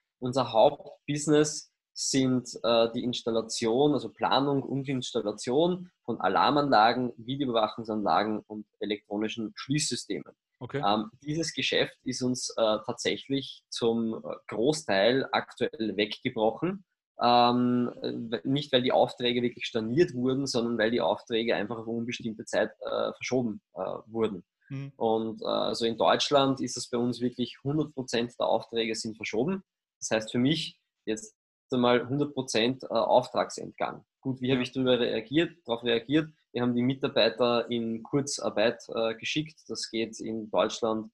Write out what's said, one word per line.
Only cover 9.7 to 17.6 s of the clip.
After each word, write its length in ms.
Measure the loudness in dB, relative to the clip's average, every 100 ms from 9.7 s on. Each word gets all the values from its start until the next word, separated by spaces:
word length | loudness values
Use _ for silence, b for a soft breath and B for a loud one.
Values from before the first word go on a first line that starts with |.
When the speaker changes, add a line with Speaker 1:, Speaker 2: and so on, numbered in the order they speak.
| -2 -2 -6 -6 -8 -10 -20 _ -18
Speaker 2:
Okay. 240 | -10 -4 0
Speaker 1:
Ähm, 240 | 0 -2 -8
dieses 300 | -6 -4 -4
Geschäft 440 | -2 0 0 0 -4
ist 180 | -8 -4
uns, 300 | -2 -2 -4 0
äh, 220 | 2 0 -2
tatsächlich 760 | -4 -4 -4 -4 -6 -6 -14 -12
zum, 440 | -2 0 0 -2
äh, 220 | -4 -8 -12 -8
Großteil 800 | -2 0 0 0 4 4 4 0
aktuell 680 | -2 -4 -4 -4 -2 -4 0
weggebrochen. 880 | -2 -2 -6 0 0 0 -4 -4 -10 _ _ 0
Ähm, 720 | 4 6 6 4